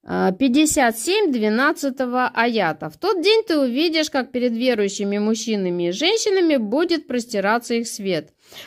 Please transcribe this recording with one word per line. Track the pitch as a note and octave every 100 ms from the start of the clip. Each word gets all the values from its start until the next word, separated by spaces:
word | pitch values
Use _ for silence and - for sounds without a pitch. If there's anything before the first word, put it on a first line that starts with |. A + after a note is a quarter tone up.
а, | - F#3 F#3+
пятьдесят | F#3 C4+ B3+ D#4 D#4 A#3+ A3+
семь | - G4+ G4
двенадцатого | B3 G#3+ A3 C#4+ D#4+ C#4 C4 B3+ B3 B3
аята. | - A#3 A3+ E3+ D3+ D#3
«В | -
тот | F4+ G4+
день | F4 A4
ты | A4 D#4
увидишь, | C4+ A#3+ E4+ D#4+ D#4
как | C#4 B3+
перед | B3+ B3
верующими | A3+ B3+ A3+ G3+ G3 G3+ G3+
мужчинами | G#3+ A3 A#3 G#3+ F3+ F3 F3
и |
женщинами | G3 E4 A4+ G#4+ F#4+ E4 C#4
будет | G#3 C4+ F4 E4 -
простираться | B3 A3+ G3+ G3 A#3 A#3
их | A#3 A3+
свет, | - G3 E3 D3+ _ _ -